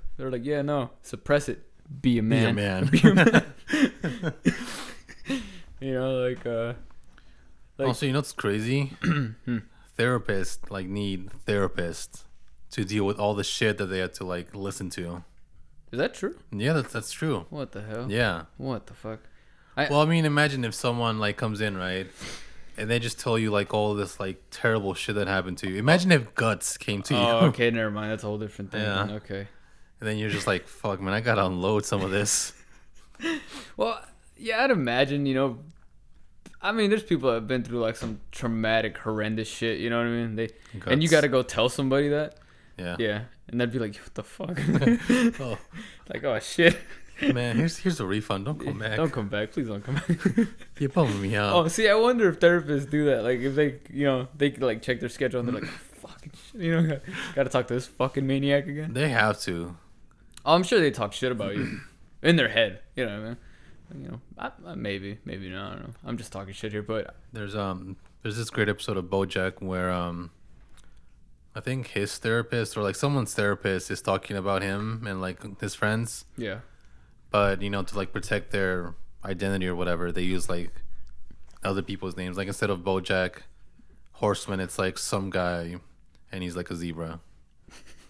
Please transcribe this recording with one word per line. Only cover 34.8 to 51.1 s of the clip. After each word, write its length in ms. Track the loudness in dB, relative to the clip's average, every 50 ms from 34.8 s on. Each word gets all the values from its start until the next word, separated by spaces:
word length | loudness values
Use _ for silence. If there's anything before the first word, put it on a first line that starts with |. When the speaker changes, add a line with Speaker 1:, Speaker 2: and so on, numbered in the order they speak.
| 2 2 4 4 4 4 2 0 0
Speaker 1:
you 80 | 2 2
know, 240 | 2 2 2 0 -4 -10 -18 -20 -20 -20 -20 -20 -20 -20 -20 -20 -20 -20 -20 -20 -20 -20 -20 -14 -6
I 120 | -4 -2 2
mean, 180 | 2 4 4
there's 120 | 4 2 2
people 260 | 2 0 2 4 4
that 60 | 2
have 100 | 2 2
been 160 | 0 0 -2 0
through, 180 | -2 -2 0
like, 140 | 0 0 -2
some 240 | -2 -6 -6 -6 -8 -10 -12 -8
traumatic, 680 | -6 -4 -2 0 0 2 2 2 2 2 0 -4 -6
horrendous 480 | -4 -2 -2 0 0 0 -2 -2 -4 -6
shit, 300 | -4 -4 -2 -2 0 0
you 80 | 0 0
know 80 | 0 0
what 80 | 0
I 40 | 0
mean? 240 | 0 -2 -2 -2 -2
They, 120 | -4 -4 -4 -6 -12 -18 -16 -14 -8 0
and 160 | 2 4 4 6
you 60 | 6
Speaker 2:
Guts. 20 | 8 8
Speaker 1:
gotta 80 | 8 6
go 140 | 4 2 2
tell 260 | 2 2 2 2 4
somebody 400 | 2 0 0 2 2 2 2 2
that. 280 | 0 0 -2 -4 -8 -14 -20 -20 -20 -20 -20 -18 -12 -8
Speaker 2:
Yeah. 180 | -6 -6 -2 0
Speaker 1:
Yeah. 220 | 0 0 0 -2 -6 -10 -14 -20 -14 -6
And 120 | -2 -2
they'd 100 | 0 0
be 80 | 0 -2
like, 180 | -4 -4 -6
"What 180 | -10 -14 -12 -12
the 80 | -12 -12
fuck?" 340 | -12 -12 -10 -8 -6 -4 0
Speaker 2:
<laughs> 800 | 2 2 2 4 6 4 4 4 4 2 4 4 4 4 2 0
Oh. 180 | -4 -6 -6 -6 -8 -12 -16 -16 -16
Speaker 1:
<laughs> 280 | -16 -18 -18 -12 -10 -8
Like, 120 | -4 -2
"Oh, 140 | -2 -2 -2
shit." 360 | -4 -2 4 6 8 8 8 6 0 -12 -14 -14 -14 -16 -6 0 2
Speaker 2:
"Man, 340 | 2 2 2 2 2 2
here's, 220 | 2 2 2 0 0
here's 220 | -2 -2 0 0
a 60 | 0
refund. 380 | 0 0 0 0 0 -2 -2 -2
Don't 120 | -4 -4 -4
come 220 | -4 -6 -4 -4
Speaker 1:
Yeah, 80 | -2 -2
Speaker 2:
back." 80 | 0
Speaker 1:
don't 160 | 0 0 0 0
come 160 | -2 -4 -2
back. 240 | -2 -2 -2 -2 -2
Please 160 | -4 -4 -4
don't 140 | -4 -6 -6
come 100 | -4 -4
back. 520 | -2 0 0 0 2 2 2 2 2 2 0 -2 -8 -16
<laughs> 140 | -16 -6 -4
Speaker 2:
You're 100 | -4 0
bumming 300 | 2 2 2 4